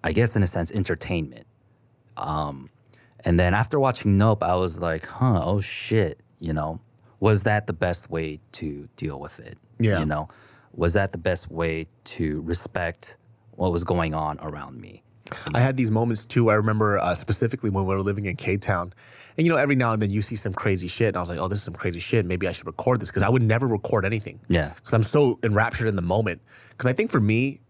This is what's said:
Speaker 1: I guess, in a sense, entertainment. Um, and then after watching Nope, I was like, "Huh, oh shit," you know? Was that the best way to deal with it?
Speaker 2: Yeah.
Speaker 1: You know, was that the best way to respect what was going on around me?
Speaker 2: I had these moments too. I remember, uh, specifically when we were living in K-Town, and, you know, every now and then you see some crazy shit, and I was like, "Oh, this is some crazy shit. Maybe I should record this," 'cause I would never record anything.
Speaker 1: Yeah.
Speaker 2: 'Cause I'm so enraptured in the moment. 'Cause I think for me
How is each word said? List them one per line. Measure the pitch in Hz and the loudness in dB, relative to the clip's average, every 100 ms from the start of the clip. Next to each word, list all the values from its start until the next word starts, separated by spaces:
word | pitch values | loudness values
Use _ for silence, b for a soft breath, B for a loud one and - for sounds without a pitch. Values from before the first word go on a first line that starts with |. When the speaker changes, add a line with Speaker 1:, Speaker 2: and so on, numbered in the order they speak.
Speaker 1:
I | - | 0
guess, | 87 117 107 | 2 4 4
in | |
a | 92 | 2
sense, | 90 85 | 2 -2
entertainment. | 101 92 85 - 87 73 62 - _ _ _ _ _ _ - | -2 -2 -2 -2 -4 -4 -10 -20 _ _ _ _ _ _ -10
Um, | - 151 147 135 - _ _ B B B - | -6 -4 -4 -8 -16 _ _ B B B 2
and | 87 | 4
then | 90 | 4
after | 101 117 151 | 4 2 2
watching | 135 123 104 98 | 2 2 2 6
Nope, | 107 107 | 6 4
I | 82 92 | 2 2
was | 92 78 | 0 -2
like, | 85 80 - | -2 -4 -6
"Huh, | - 127 98 | 0 2 2
oh | - 101 | 2 0
shit," | 95 - - 113 87 - _ _ | -2 -6 0 2 2 -4 _ _
you | 82 | -6
know? | 78 78 82 _ _ b b | -4 -4 -8 _ _ b b
Was | 104 104 | 2 4
that | 107 107 - | 4 0 -2
the | |
best | 82 90 87 - | -2 -2 -2 -4
way | 82 80 76 _ | -4 -6 -8 _
to | - 78 71 73 - | -8 -6 -8 -14 -10
deal | 78 69 | -10 -8
with | 71 - | -14 -16
it? | - - _ - | -18 -20 _ 0
Speaker 2:
Yeah. | 110 95 | 2 2
Speaker 1:
You | 76 | 0
know, | 76 78 B B B B | -2 -6 B B B B
was | - 85 | -2 2
that | 95 98 | 2 0
the | 85 | -2
best | 87 87 85 | -2 -2 -4
way | 80 82 80 80 _ | -4 -2 -2 -8 _
to | - - 80 76 | -10 -4 -2 -2
respect | 80 85 - 92 85 80 - - _ _ _ | -2 -2 -2 -4 -6 -6 -12 -12 _ _ _
what | - 90 | -2 0
was | 85 | 0
going | 85 87 80 | 0 0 0
on | 78 76 73 | -2 -4 -6
around | 78 73 69 62 | -10 -12 -14 -16
me? | - - _ _ B B B | -18 -20 _ _ B B B
Speaker 2:
I | 135 | 2
had | 131 131 | 2 2
these | 117 | 0
moments | 107 117 110 - | 2 2 0 0
too. | 123 113 | 2 4
I | 107 | 4
remember, | 107 107 107 101 | 2 2 2 2
uh, | 87 87 | 2 0
specifically | - 104 117 131 107 | 0 0 0 0 -2
when | 95 95 | 0 0
we | 98 | 0
were | |
living | 98 101 101 | 0 -2 -4
in | - | -4
K-Town, | - 101 - 92 87 - B B B - | -2 -2 0 -2 -2 -12 B B B 0
and, | 165 | 2
you | |
know, | 160 | 4
every | 139 135 | 2 2
now | 120 | 2
and | 110 | 2
then | 104 | 0
you | 101 | 0
see | 104 107 | -2 -4
some | 104 | -6
crazy | 90 107 95 87 | -2 0 0 -2
shit, | - 113 | 0 0
and | 90 | 0
I | |
was | 87 | -6
like, | 85 | -4
"Oh, | 90 | -2
this | 101 | -4
is | |
some | - | -6
crazy | 80 90 85 | -6 -6 -4
shit. | - 120 87 | 0 0 0
Maybe | 90 92 | -2 -2
I | |
should | 85 - | -4 -10
record | - - 123 | -4 0 0
this," | 90 | -2
'cause | - | 0
I | 98 | 2
would | 127 | 4
never | 113 113 131 | 4 2 2
record | 104 - 110 95 | -2 0 0 0
anything. | 110 - - - | -4 -6 -16 0
Speaker 1:
Yeah. | 85 73 - | 0 0 -8
Speaker 2:
'Cause | - | 0
I'm | 110 | 2
so | 107 147 139 107 | 4 4 4 2
enraptured | 117 101 113 - 113 | 0 2 2 0 -2
in | 98 | 0
the | |
moment. | 87 98 104 82 _ B B - | 0 0 0 -4 _ B B -2
'Cause | 127 | 0
I | |
think | 131 226 | 0 0
for | 139 | 2
me | 104 110 135 135 _ | 4 2 0 -4 _